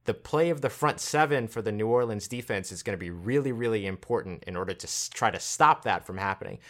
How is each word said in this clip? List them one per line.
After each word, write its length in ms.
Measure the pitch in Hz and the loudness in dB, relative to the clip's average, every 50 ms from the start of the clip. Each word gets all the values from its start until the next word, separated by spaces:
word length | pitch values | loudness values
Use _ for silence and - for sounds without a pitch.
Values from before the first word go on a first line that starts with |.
| - | -4
the 80 | - | -4
play 380 | 104 - - - - 151 165 170 | -4 -4 -4 0 2 4 4 4
of 100 | 165 147 | 2 0
the 80 | 139 - | 0 -4
front 300 | - - 151 151 - - | 0 2 0 0 2 0
seven 480 | - - - 151 156 147 147 131 117 | -2 0 4 4 4 4 4 0 0
for 160 | 110 - 117 | -2 -4 -4
the 80 | 101 107 | -2 -2
New 160 | 104 104 107 | 0 0 2
Orleans 400 | 113 120 123 123 113 107 104 - | 4 4 4 4 2 -2 -4 -6
defense 460 | - 123 123 117 - 113 98 92 - | -6 -8 -6 -4 -4 -4 -4 -4 -6
is 100 | 95 85 | -8 -8
gonna 160 | - 113 101 85 | -6 -4 -4 -4
be 120 | 90 85 | -4 -6
really, 420 | 87 87 87 107 131 143 135 135 | -8 -6 -2 0 2 2 2 0
really 340 | 123 113 120 117 113 107 98 | 0 0 0 2 2 0 0
important 560 | 98 95 92 - - 120 110 - 95 90 82 - - | -2 -6 -6 -4 0 0 0 0 -2 -8 -10 -8 -6
in 80 | 90 | -4
order 180 | 90 95 95 92 | -4 -2 -4 -4
to 120 | - - - | -6 -6 -6
s-, 200 | - - - - | -6 -6 -6 -6
try 220 | - - 123 110 | -2 0 2 2
to 80 | - 120 | 2 0
stop 460 | - - - - 156 151 151 - - | -4 -4 2 6 6 6 6 6 2
that 200 | 120 95 85 - | 0 0 0 -2
from 140 | - 92 95 | -6 -6 -4
happening. 400 | 98 98 95 - - - - - - - | -2 -2 -4 -4 -6 -12 -12 -14 -16 -20